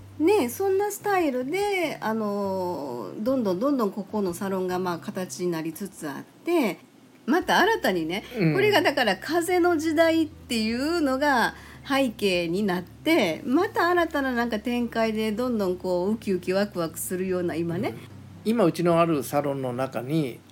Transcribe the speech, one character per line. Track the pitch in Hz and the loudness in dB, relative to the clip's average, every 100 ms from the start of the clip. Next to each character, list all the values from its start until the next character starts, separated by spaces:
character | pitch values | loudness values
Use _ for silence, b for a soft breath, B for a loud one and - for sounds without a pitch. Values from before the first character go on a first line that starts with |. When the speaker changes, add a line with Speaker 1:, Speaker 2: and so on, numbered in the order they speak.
| - - | -14 0
Speaker 1:
ね、 | 320 415 240 | 4 4 2
そ | - 392 | 0 0
ん | 381 | 0
な | 415 | 0
ス | 403 | -2
タ | 415 381 | 0 0
イ | 320 | 2
ル | 254 | 0
で、 | 254 370 415 381 311 - | -2 -2 0 0 -2 -2
あ | 220 | -4
の、 | 220 214 202 196 190 180 175 143 120 92 73 | -2 -2 -2 -2 -2 -4 -4 -6 -8 -8 -4
ど | 214 269 | -2 0
ん | |
ど | 202 | 0
ん | 180 | 0
ど | 269 | 0
ん | 277 | 0
ど | 208 | 0
ん | |
こ | 202 | -4
こ | 190 214 | -6 -4
の | 190 | -2
サ | - 196 | -2 -4
ロ | 190 | -2
ン | 185 | -2
が、 | 180 | -2
ま | 180 | -2
あ、 | 170 | -4
形 | - 196 185 - | -6 -8 -8 -4
に | 180 | -4
な | 165 | -2
り | 160 | -6
つ | 160 196 | -8 -10
つ | - 151 | -10 -10
あ | 135 | -10
っ | - - | -14 -10
て、 | - 339 226 160 - - - - - | 0 2 2 -2 -12 -20 -20 -10 0
ま | 330 | 0
た | 269 185 | 4 4
新 | 370 453 | 4 2
た | 247 | 0
に | 180 160 | 0 -2
ね、 | 190 - 254 | -4 -6 0
Speaker 2:
う | 165 | 2
ん。 | |
Speaker 1:
こ | 349 | 4
れ | 415 | 4
が | 349 | 4
だ | 349 | 4
か | 285 | 2
ら | 233 190 | 2 0
風 | - 339 339 359 | 0 0 2 4
の | 349 330 | 4 2
時 | 320 | 2
代 | 311 330 330 | 4 4 4
っ | 302 | 0
て | - - 233 | -4 -4 -2
い | 220 | 0
う | 240 294 349 | 0 0 0
の | 285 262 | 0 2
が | 294 254 196 B B B - | 2 2 2 B B B -2
背 | 277 269 | 0 0
景 | - 202 175 170 | 0 0 0 0
に | 180 | 0
な | 208 180 | 0 -2
っ | |
て、 | 175 - - 330 185 156 | -4 -6 2 2 2 0
ま | - 277 427 | 0 0 2
た | - 349 | 0 2
新 | 359 330 | 2 2
た | 294 | 0
な | 269 | -2
な | 240 233 | -2 -2
ん | |
か | 220 | -2
展 | 247 240 233 | -2 -2 -2
開 | 226 226 | 0 0
で | 214 220 | 0 -2
ど | 214 254 | -2 -2
ん | 226 | 0
ど | 190 | 0
ん | 180 | -2
こ | 185 180 185 | 0 0 0
う | |
ウ | 226 | -2
キ | - | 0
ウ | 180 | -2
キ | 185 | 0
ワ | 185 202 | 0 0
ク | 180 | -2
ワ | 160 | -4
ク | - | -6
す | - 180 | -6 -4
る | 190 | -2
よ | 180 | -2
う | |
な | 175 156 | -2 -2
今 | 170 170 | -2 -2
ね。 | 302 | -4
Speaker 2:
う | |
ん。 | B B - - - | B B -18 -18 -6
今 | - 233 | -2 4
う | 175 | 4
ち | 160 | 4
の | 170 165 | 4 4
あ | 170 | 4
る | 151 | 2
サ | 117 143 | 0 0
ロ | 143 | 0
ン | 139 | -2
の | 131 | -4
中 | 123 131 117 | -2 -4 -4
に、 | 123 160 139 107 - | -2 0 -2 -6 -16